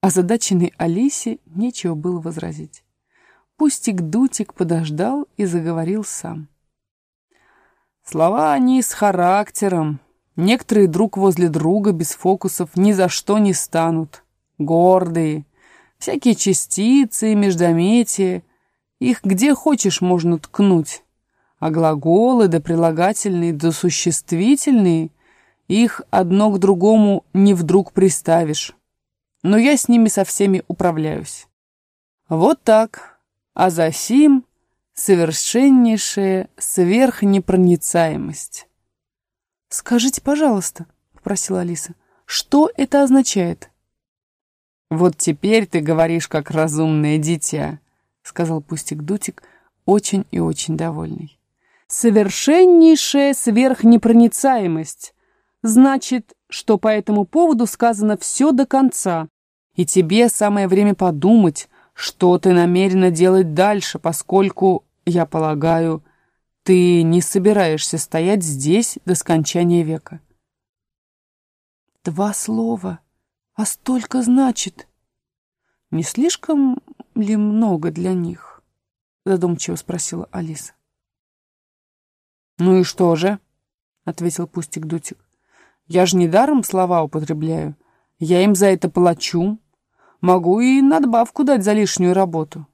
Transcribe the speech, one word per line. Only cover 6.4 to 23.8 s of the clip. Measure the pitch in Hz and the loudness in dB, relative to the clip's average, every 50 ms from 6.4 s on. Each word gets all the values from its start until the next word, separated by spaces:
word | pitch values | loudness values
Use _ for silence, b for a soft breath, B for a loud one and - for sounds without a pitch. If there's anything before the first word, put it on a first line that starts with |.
| 156 147 _ _ _ _ _ _ _ _ _ _ _ _ _ _ _ _ _ _ _ _ _ _ _ _ _ _ _ _ _ _ _ | -16 _ _ _ _ _ _ _ _ _ _ _ _ _ _ _ _ _ _ _ _ _ _ _ _ _ _ _ _ _ _ _ _
«Слова | - - 160 160 170 202 233 - 254 - | -10 -4 0 0 0 0 0 0 0 0
они | 277 254 254 262 262 | 0 0 2 2 0
с | 233 - - | 0 -2 -4
характером. | - 208 202 190 175 175 175 185 202 208 - - - 214 196 180 170 156 151 151 139 _ _ _ _ _ _ _ | -2 -2 0 0 0 0 0 0 0 -2 -4 -6 -4 -4 -2 -2 -2 -2 -4 -6 -8 _ _ _ _ _ _ _
Некоторые | - 170 190 233 254 - - 226 214 202 180 | -2 0 0 0 0 0 -2 2 2 2 2
друг | 156 175 220 208 - 196 | 2 0 -2 -2 0 0
возле | 190 196 175 151 175 170 | 0 0 2 2 0 0
друга | 151 160 151 160 185 208 202 214 | 0 -2 -2 0 0 0 0 0
без | 190 160 165 - | -2 -2 -4 -8
фокусов | - - - 180 190 185 - 190 - - 180 - - | -8 -6 -2 -2 -2 -2 -4 -8 -6 -6 -8 -6 -2
ни | 180 190 208 | 0 2 2
за | 208 190 185 175 | 2 2 0 -2
что | - - - - 202 214 | -2 -6 -4 -2 0 2
не | 208 202 180 | 2 0 0
станут. | - - - - 165 165 165 165 160 160 151 - - _ _ _ _ _ _ _ _ | -2 -6 -4 -2 -2 -2 0 -2 -4 -4 -8 -12 -20 _ _ _ _ _ _ _ _
Гордые. | 151 143 165 165 175 185 185 185 185 170 165 165 165 156 151 151 147 _ b b b b b b b b b b | -4 -2 2 2 4 4 4 2 2 -2 -4 -2 -2 -2 -4 -6 -10 _ b b b b b b b b b b
Всякие | - - - 285 - 247 214 | -10 -8 -8 -2 0 0 0
частицы | - - 196 185 - - - - - 202 226 262 277 269 220 - - - 220 | 2 0 -2 0 -2 -2 -6 -6 -2 0 2 4 4 2 2 -2 -4 -2 0
и | 214 | 2
междометия. | 208 202 196 185 165 175 170 165 165 170 190 220 240 233 - - - 196 185 180 180 - _ _ _ _ _ _ _ _ _ _ _ | 2 2 0 0 2 2 2 2 2 2 2 2 2 2 0 -2 -2 -2 -2 -2 -6 -10 _ _ _ _ _ _ _ _ _ _ _
Их | 247 247 247 - - | -2 -2 -2 -2 0
где | 196 190 180 226 294 190 | -2 0 2 2 2 2
хочешь | - - 320 294 233 - 196 170 - | 2 0 -2 -2 0 0 -2 -2 -2
можно | 180 180 180 175 165 170 170 160 | -2 0 0 0 0 0 -2 -2
ткнуть. | - - _ - 202 196 185 165 151 - - - _ _ _ _ _ _ _ _ _ _ _ _ | -4 -12 _ 0 2 2 2 2 0 -4 -10 -18 _ _ _ _ _ _ _ _ _ _ _ _
А | - 160 | -6 -4
глаголы, | 156 165 165 160 156 147 131 160 170 196 226 247 262 240 220 185 | -2 0 0 0 0 -2 0 2 2 4 4 4 4 4 2 2
да | 165 165 | 2 0
прилагательные, | 151 - 165 165 170 165 160 156 175 190 214 - - 208 185 175 170 170 165 | -2 -2 -2 0 0 0 0 0 0 -2 -2 -2 -4 -4 -2 -2 -2 -2 -4
да | 147 151 165 | -2 -2 -2
существительные, | 160 - | -2 0